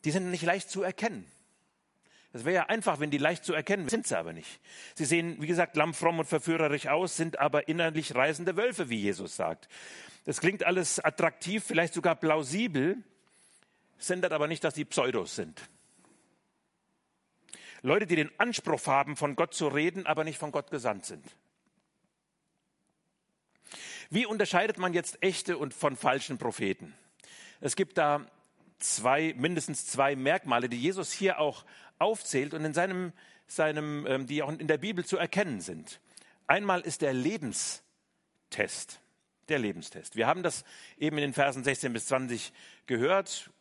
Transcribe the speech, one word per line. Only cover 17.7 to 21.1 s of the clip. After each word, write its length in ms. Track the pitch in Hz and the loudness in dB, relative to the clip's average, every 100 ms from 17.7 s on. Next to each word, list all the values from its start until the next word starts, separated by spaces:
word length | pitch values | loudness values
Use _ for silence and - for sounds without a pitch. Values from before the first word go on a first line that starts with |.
| - | -6
Leute, 260 | 127 185 196 | 2 2 4
die 80 | 165 | 2
den 160 | 151 - | 2 0
Anspruch 460 | 233 226 - 147 - | -2 0 -2 -2 2
haben, 280 | 135 139 147 | 2 2 -2
von 200 | 147 131 | -2 0
Gott 180 | 170 | -2
zu 140 | - 151 | 0 0
reden, 380 | 143 160 180 175 | 2 0 -2 -2
aber 180 | 156 | -2
nicht 140 | 156 147 | -2 -6
von 140 | 151 | -4
Gott 180 | 143 - | -4 -4
gesandt 360 | 147 117 101 | -4 -2 -4
sind. 180 | - | -8